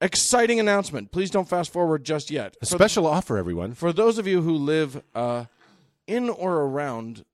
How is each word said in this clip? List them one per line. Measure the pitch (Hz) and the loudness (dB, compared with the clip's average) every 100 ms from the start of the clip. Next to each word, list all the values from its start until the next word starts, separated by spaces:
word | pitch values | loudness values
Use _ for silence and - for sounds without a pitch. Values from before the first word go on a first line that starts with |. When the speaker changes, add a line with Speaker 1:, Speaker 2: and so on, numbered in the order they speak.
Speaker 1:
Exciting | 185 - - 247 233 233 | -2 0 2 4 4 4
announcement. | 214 202 196 139 101 | 2 2 0 -8 -6
Please | 175 190 | -4 -2
don't | 202 180 | -2 0
fast | 180 165 | -2 -2
forward | 175 170 156 | 0 0 0
just | 131 151 139 | -2 -4 -4
yet. | 147 101 - | -6 -6 -8
Speaker 2:
A | 113 | -4
Speaker 1:
For | 175 | 4
Speaker 2:
special | 214 196 160 | 4 6 2
offer, | 160 - 107 | 2 0 -2
everyone. | 87 85 95 | -2 -2 -4
Speaker 1:
for | 120 170 | -2 -2
those | 165 226 220 | 2 2 2
of | 196 | 0
you | 180 | 0
who | 165 | 2
live, | 160 143 156 147 135 - | 0 0 0 -2 -6 -10
uh, | 113 120 120 117 _ _ _ _ _ - | -4 -4 -4 -8 _ _ _ _ _ -6
in | 226 240 | -4 -2
or | 190 185 170 | -2 -2 0
around | 139 139 143 113 113 113 - | 0 -2 -4 -6 -10 -14 -20